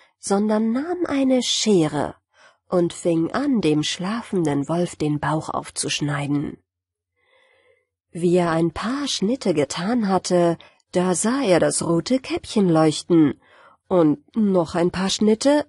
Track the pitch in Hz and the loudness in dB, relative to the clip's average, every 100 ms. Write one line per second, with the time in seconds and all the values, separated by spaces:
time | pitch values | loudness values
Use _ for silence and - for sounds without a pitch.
0 | _ _ - 202 214 214 226 240 330 359 | _ _ -2 0 2 0 0 -2 -4 -4
1 | 339 277 269 254 - - 220 190 151 147 | -2 0 2 2 0 -2 2 2 2 -2
2 | 82 - _ _ _ _ - 185 170 - | -6 -8 _ _ _ _ -4 0 0 -2
3 | 175 165 165 233 294 233 160 151 151 - | -2 0 -2 -2 0 0 2 0 -2 -6
4 | 185 233 - 190 156 143 143 170 175 - | -6 -6 -4 -2 0 -2 -2 -2 -4 -4
5 | 151 147 - 156 - - 147 - 151 - | -4 -2 -2 -4 -4 -8 -8 -8 -6 -4
6 | 147 143 143 143 143 - _ _ _ _ | -4 -4 -4 -4 -4 -12 _ _ _ _
7 | _ _ _ _ _ _ _ _ _ _ | _ _ _ _ _ _ _ _ _ _
8 | _ 175 175 180 170 160 170 - 208 277 | _ -2 2 2 2 0 0 -2 -6 -4
9 | 277 - 196 269 202 151 139 - 185 247 | -4 -2 -2 -2 0 0 -2 -4 -2 -2
10 | 196 185 - 180 170 165 - _ _ 180 | 0 -2 0 2 2 0 -8 _ _ -2
11 | 185 170 214 269 226 165 147 - 160 165 | 0 0 0 0 2 4 2 0 0 -2
12 | 165 262 - 339 - 214 185 160 160 147 | 0 -2 -2 -8 -4 0 2 4 4 0
13 | - 165 147 - _ _ - _ - 185 | 2 4 4 0 _ _ -20 _ -2 2
14 | 156 143 _ 226 202 185 160 175 175 175 | 4 2 _ -2 2 2 0 0 -2 0
15 | 190 - 214 220 269 294 | -4 0 2 4 4 2